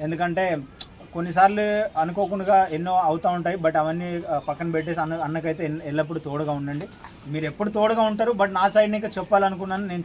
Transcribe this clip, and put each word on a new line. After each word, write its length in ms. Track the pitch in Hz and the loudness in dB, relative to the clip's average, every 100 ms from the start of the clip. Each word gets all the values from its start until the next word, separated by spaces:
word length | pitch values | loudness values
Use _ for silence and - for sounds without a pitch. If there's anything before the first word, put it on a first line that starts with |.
ఎందుకంటే 580 | 151 165 175 175 185 156 131 - - - - | -6 -2 -2 0 0 -2 -6 -16 -18 -18 -14
కొన్నిసార్లు 460 | 170 175 170 196 208 208 208 214 160 | -8 -4 6 6 6 0 0 -2 0
అనుకోకుండా 680 | 160 180 185 202 185 196 185 | -2 0 -2 -2 4 4 4
ఎన్నో 280 | 156 175 | 0 0
అవుతూ 340 | 185 165 160 180 | 2 2 2 0
ఉంటాయి. 280 | 180 175 185 | 0 -2 0
But 200 | 160 156 | 0 2
అవన్నీ, 460 | 156 165 175 175 170 | 0 -2 -4 -6 -4
ఆ, 80 | 147 | -4
పక్కన 320 | 143 143 170 | -4 -6 -2
పెట్టేసి 300 | 160 156 165 | -2 -2 -4
అన్న, 140 | 160 | -4
అన్నకైతే 500 | 165 151 160 160 160 | -4 -4 -4 -4 -4
ఎన్-, 180 | 160 156 | -4 -6
ఎల్లప్పుడూ 380 | 160 147 151 160 | -4 -2 -2 -4
తోడుగా 320 | 151 143 151 | -6 -4 -2
ఉండండి. 360 | 143 143 143 208 - - - 139 | -4 -4 -6 -8 -14 -20 -18 -8
మీరు 180 | 151 | -6
ఎప్పుడు 260 | 156 - 208 | -6 -4 -4
తోడుగా 320 | 214 220 226 | 2 2 4
ఉంటారు. 300 | 220 214 226 | 2 2 0
But 180 | 214 202 | 2 2
నా 180 | 185 196 | 4 4
సైడ్ 260 | 208 208 | 4 4
ఇంకా 140 | 214 214 | 2 -4
చెప్పాలనుకున్నాను, 800 | 202 180 202 196 185 190 190 202 | -6 2 4 4 0 -4 -4 -4
నేను 160 | 175 | -6